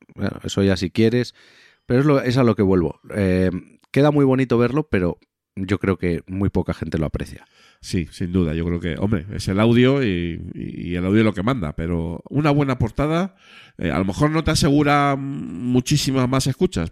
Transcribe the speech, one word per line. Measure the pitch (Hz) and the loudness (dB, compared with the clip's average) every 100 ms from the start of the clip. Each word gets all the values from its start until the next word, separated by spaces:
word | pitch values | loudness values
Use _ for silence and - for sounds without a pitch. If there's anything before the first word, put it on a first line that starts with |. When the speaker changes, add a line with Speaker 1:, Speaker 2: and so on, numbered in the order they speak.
| _ | _
Speaker 1:
Bueno, | - 95 - | -8 -6 -6
eso | 95 - | -6 0
ya | 98 92 | 2 2
si | 92 | -2
quieres. | - 110 123 120 - _ _ _ _ - | 2 2 2 -4 -10 _ _ _ _ -2
Pero | 123 | 2
es | 147 | 4
lo, | 139 | 2
es | 120 127 | 2 2
a | |
lo | 120 107 | 2 4
que | |
vuelvo. | 95 92 78 - - 104 | 4 4 2 -4 -8 -2
Eh, | 95 92 92 90 - _ _ | 2 2 2 -2 -10 _ _
queda | 131 147 | 2 4
muy | 147 135 | 4 4
bonito | 131 131 117 | 4 2 2
verlo, | 120 139 151 | 2 0 -2
pero | 101 87 - _ _ _ - | 0 0 -4 _ _ _ -10
yo | 92 101 | -4 -2
creo | 95 92 | 0 0
que | 90 85 - | 0 -2 -4
muy | 95 95 | -4 -2
poca | 98 82 82 | -2 -4 -6
gente | 78 80 | -6 -4
lo | 76 | -4
aprecia. | - - - - _ _ _ | -4 -8 -12 -20 _ _ _
Speaker 2:
Sí, | - 95 76 | -6 -6 -6
sin | - 90 | -8 -2
duda. | 92 82 | 0 0
Yo | 80 85 | -2 -4
creo | 85 | -4
que, | 87 73 | -6 -4
hombre, | 101 104 92 | -2 -2 -4
es | - - | -8 -4
el | 95 | 2
audio | 113 120 127 139 | 4 4 4 2
y, | 120 87 87 82 85 | 0 -2 -4 -6 -10
y, | - - - 82 | -10 -10 -10 -8
y | 87 | -4
el | 92 | 2
audio | 107 | 4
es | 110 | 2
lo | |
que | 87 | 0
manda, | 104 135 78 - | -4 -4 -6 -6
pero | 82 85 82 85 - | -4 -4 -4 -8 -6
una | 135 151 | -2 2
buena | 143 139 127 | 2 0 -2
portada, | 110 - 147 165 185 - _ - - - | -4 -2 -2 -2 -4 -8 _ -20 -20 -8
eh, | 82 | -4
a | 71 | -2
lo | 95 | -2
mejor | 92 151 | 0 0
no | 160 | 0
te | 156 | 0
asegura | 156 139 143 143 143 143 139 | 0 2 4 4 2 2 -2
muchísimas | 139 139 - 85 123 123 127 151 - 131 123 | -4 -8 -10 -8 0 0 2 0 2 0 0
más | 135 139 | 0 -2
escuchas, | 127 180 - 80 | -2 -2 -2 -6